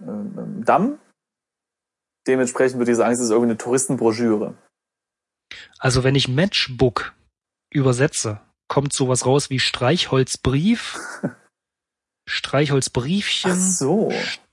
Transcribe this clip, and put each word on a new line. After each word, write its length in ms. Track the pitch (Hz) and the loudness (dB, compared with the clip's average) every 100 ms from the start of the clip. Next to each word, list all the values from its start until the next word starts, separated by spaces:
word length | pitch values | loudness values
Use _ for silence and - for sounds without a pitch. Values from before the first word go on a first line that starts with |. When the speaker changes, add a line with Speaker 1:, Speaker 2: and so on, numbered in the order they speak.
Speaker 1:
ähm, 640 | - 104 101 - - 104 120 | -12 -10 -10 -10 -10 -4 2
Damm. 340 | 139 247 294 _ _ _ _ _ _ _ _ _ _ _ _ - | 2 2 -4 _ _ _ _ _ _ _ _ _ _ _ _ 0
Dementsprechend 520 | 131 123 - 131 127 | 0 0 2 0 2
würde 120 | 120 | 2
ich 60 | 117 | 4
sagen, 160 | 110 | 2
es 60 | 123 | 2
ist 100 | 117 | 2
irgendwie 220 | 113 120 | 2 2
eine 60 | 110 | 0
Touristenbroschüre. 1000 | 120 131 - 123 113 110 117 104 104 - _ _ _ _ _ _ _ _ _ - - - | 0 -2 0 0 0 2 0 0 -2 -10 _ _ _ _ _ _ _ _ _ -20 -20 -4
Speaker 2:
Also 260 | 131 127 | 0 2
wenn 120 | 131 139 | 2 2
ich 120 | 127 | 0
Matchbook 840 | 131 202 - - 120 127 - - _ _ _ _ _ _ | 0 0 0 -4 0 0 0 -8 _ _ _ _ _ _
übersetze, 680 | 147 131 120 147 - 113 104 _ _ - | 0 2 2 0 0 -6 -8 _ _ -2
kommt 240 | 147 139 | -2 0
sowas 320 | - 127 127 127 | -2 0 2 2
raus 240 | 143 - | 2 0
wie 100 | 127 | -2
Streichholzbrief, 1400 | - - 127 175 - 131 127 - 131 139 202 233 - - - - | -2 0 0 0 2 0 0 -2 0 2 2 0 -2 -12 -12 -8
Speaker 1:
<laughs> 1040 | - - _ _ _ _ _ _ _ _ - | -10 -10 _ _ _ _ _ _ _ _ -8
Speaker 2:
Streichholzbriefchen, 1200 | - - 139 147 139 - 127 131 202 - - 185 | -8 -2 0 2 0 0 -4 -2 -2 -2 -2 -2
Speaker 1:
Ach 40 | 180 | 0
so. 540 | 190 180 135 208 - - - - _ | 0 0 0 0 0 -2 -6 -10 _